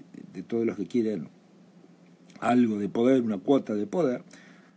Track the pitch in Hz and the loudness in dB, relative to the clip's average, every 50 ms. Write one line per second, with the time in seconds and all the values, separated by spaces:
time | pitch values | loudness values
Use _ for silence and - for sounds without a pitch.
0 | - - - - - - - 92 87 - 117 113 113 117 90 104 95 85 - 123 | -20 -20 -20 -20 -20 -18 -16 -14 -10 -4 -2 -2 -2 -2 -2 -4 -6 -2 -2 0
1 | 113 110 107 87 73 - - - _ _ - - - - - - - - - - | 0 0 -2 -4 -6 -10 -14 -20 _ _ -20 -20 -20 -20 -20 -20 -20 -20 -20 -20
2 | - - - - - - - - - 113 123 123 120 113 107 101 101 95 - 113 | -20 -20 -20 -20 -20 -20 -12 -4 0 2 4 4 4 2 2 -2 -2 -2 0 2
3 | 117 127 135 131 117 113 104 92 - 127 139 131 - - 110 104 104 101 - 185 | 4 4 4 4 2 0 -2 -2 0 2 2 2 2 -2 -4 -4 -4 -2 -2 0
4 | 160 131 120 - - - - - - - - - - - _ | 0 0 -2 -4 -8 -16 -20 -20 -20 -20 -20 -20 -20 -20 _